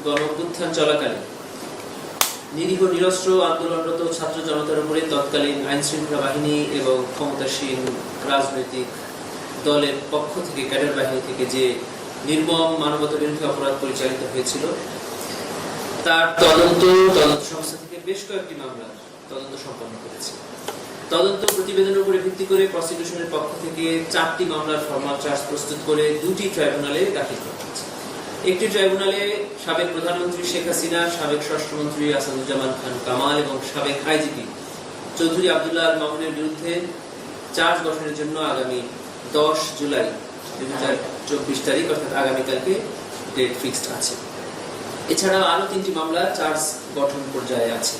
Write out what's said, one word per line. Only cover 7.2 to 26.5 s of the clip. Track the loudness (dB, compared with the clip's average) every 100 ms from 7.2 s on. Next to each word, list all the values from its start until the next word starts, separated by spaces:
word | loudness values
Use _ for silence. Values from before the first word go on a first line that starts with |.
| -4 -2 -2 -2 -2 -2 -2 -4 -8 -8 0
রাজনৈতিক | 2 2 -2 -4 -4 -6 -6 -12 -12 -10 -10 -10 -2 2
দলের | 4 4 0 -2
পক্ষ | -2 -2 -4 -6
থেকে, | -4 -2
ক্যাডার | 2 2 2
বাহিনী | 0 0 -4
থেকে | -2 -2
যে | 2 2 2 -6 -10 -10 -8 0
নির্মম | 2 4 4 4 4
মানবতা | 0 2 0 2
বিরোধী | 0 0 -2
অপরাধ | 0 0 0
পরিচালিত | -2 0 0 0 -2
হয়েছিল, | -2 -2 -2 -2 -2 -6 -8 -8 -8 -8 -6 -6 -6 -6 -6 -6 -4
তার | 4 4 4 8
তদন্ত, | 8 10 8 8 10 10 10 8
তদন্ত | 6 4 0
সংস্থা | -6 -6 -8
থেকে | -12 -12 -6
বেশ | -6 -4
কয়েকটি | -6 -6 -10
মামলা | -10 -10 -12 -14 -18 -18 -12
তদন্ত | -12 -10 -12 -12
সম্পন্ন | -10 -12 -12
করেছে। | -12 -10 -10 -10 -14 -12 -10 -10 -12 -12 0
তদন্ত | 4 4 4 4 4
প্রতিবেদনের | 2 4 4 4
উপরে | 4 4
ভিত্তি | 2 -2 2
করে | 4 4
প্রসিকিউশনের | 2 -2 -4 -4 -6 -4
পক্ষ | -2 -4 -6
থেকে | -8 -2 0 0 0
চারটি | 0 0 0 -2
মামলার | -2 0 0 0
ফর্মাল | -2 -2 -2
চার্জ | 0 -2 -2
প্রস্তুত | -4 -4 -6 0
করে | 4 4 2
দুটি | 0 0 0